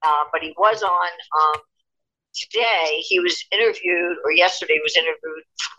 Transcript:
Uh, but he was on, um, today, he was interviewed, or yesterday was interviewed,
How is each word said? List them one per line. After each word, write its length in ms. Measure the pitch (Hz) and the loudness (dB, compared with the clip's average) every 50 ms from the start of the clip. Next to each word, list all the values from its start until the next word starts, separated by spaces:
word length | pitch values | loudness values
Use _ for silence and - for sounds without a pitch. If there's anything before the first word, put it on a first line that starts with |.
Uh, 220 | - 156 151 147 147 147 | 0 2 2 2 0 -2
but 100 | - 160 | -2 -4
he 120 | 160 156 - | -4 -6 -2
was 240 | 180 196 214 220 214 | 2 2 2 4 2
on, 280 | 208 185 180 175 180 175 170 - - - 151 156 | 0 0 2 2 0 -2 -4 -10 -12 -4 0 2
um, 200 | 156 156 151 151 - _ _ _ _ _ _ _ _ _ _ _ _ _ - | 2 2 2 -2 -6 _ _ _ _ _ _ _ _ _ _ _ _ _ -12
today, 680 | - - - - 220 226 226 214 180 160 156 151 160 - | -12 -10 -4 -2 0 0 2 2 2 0 0 -2 -4 -2
he 120 | - 196 180 | -2 0 0
was 260 | 175 175 165 - - - | 0 0 -2 -4 -6 -4
interviewed, 680 | 190 208 233 226 - - - 175 180 175 175 175 175 165 - | -2 2 2 2 0 0 -2 -2 0 0 0 -2 -4 -4 -2
or 80 | - | 0
yesterday 480 | 160 170 175 185 180 - 180 160 156 156 | 4 4 4 4 2 -2 -2 -2 -2 0
was 140 | 156 156 - | 0 0 0
interviewed, 460 | 170 165 165 156 - - 160 156 160 - _ _ - - - - | 0 0 0 -4 -6 -10 -12 -12 -12 -16 _ _ -10 -10 -8 0